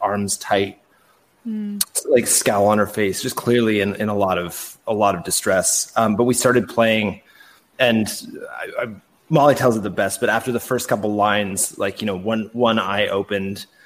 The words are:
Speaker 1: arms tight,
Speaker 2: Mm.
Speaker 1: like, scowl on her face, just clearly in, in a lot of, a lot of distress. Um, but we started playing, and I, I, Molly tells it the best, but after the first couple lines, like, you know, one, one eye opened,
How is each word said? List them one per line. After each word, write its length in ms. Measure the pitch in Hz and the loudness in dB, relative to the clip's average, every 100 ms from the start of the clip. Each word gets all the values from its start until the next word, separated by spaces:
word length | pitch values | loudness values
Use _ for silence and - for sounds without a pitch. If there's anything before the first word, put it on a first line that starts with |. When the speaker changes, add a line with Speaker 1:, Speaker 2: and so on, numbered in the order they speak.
Speaker 1:
arms 340 | 101 101 101 - | -2 -2 -2 -6
tight, 420 | - 101 98 - _ _ _ _ _ _ 233 | -2 0 0 -6 _ _ _ _ _ _ -8
Speaker 2:
Mm. 340 | 214 208 202 - - - | -6 -6 -8 -8 -6 2
Speaker 1:
like, 180 | 123 110 | 2 4
scowl 400 | - 131 101 104 | 0 2 4 4
on 120 | 107 | 4
her 80 | 101 | 2
face, 360 | - 101 92 | 0 -2 -2
just 140 | 127 - | -6 -4
clearly 440 | 120 120 113 104 | 2 2 4 2
in, 140 | 101 95 | 0 -2
in 120 | 107 | -2
a 60 | |
lot 240 | 104 95 90 | 0 0 0
of, 380 | 87 - - - - | -4 -10 -14 -12 -6
a 40 | |
lot 220 | 107 101 | 2 2
of 80 | 92 | 2
distress. 680 | 87 - 104 95 92 - - 113 | -4 -2 0 0 2 -2 -2 0
Um, 200 | 110 104 | 2 2
but 80 | |
we 100 | 120 | 2
started 340 | 120 127 123 - | 2 2 2 0
playing, 540 | - 113 110 104 98 _ - - _ _ - | 2 2 2 0 -4 _ -20 -20 _ _ 0
and 300 | 123 113 107 - - 80 - | 2 2 0 -6 -12 -14 -14
I, 320 | 58 - - | -12 -8 -8
I, 60 | 123 101 _ _ _ | -8 -10 _ _ _
Molly 240 | 156 147 | 4 6
tells 220 | 131 131 110 | 6 2 2
it 80 | |
the 40 | 101 | -2
best, 300 | 90 98 - | -2 -2 -2
but 80 | 113 | 0
after 220 | 110 131 | 0 -2
the 100 | 117 | -4
first 280 | - 123 - | -4 -4 -2
couple 260 | 113 104 | -2 0
lines, 640 | 104 104 104 101 98 - - | 2 2 2 -2 -4 -6 -4
like, 240 | 101 - | -4 -4
you 40 | 107 | -6
know, 100 | 92 | -4
one, 340 | 98 113 104 | -2 -4 -4
one 260 | 117 120 110 | 0 2 2
eye 280 | 95 101 95 | 0 -2 0
opened, 600 | 98 101 101 98 101 - _ | -2 -2 -4 -4 -8 -14 _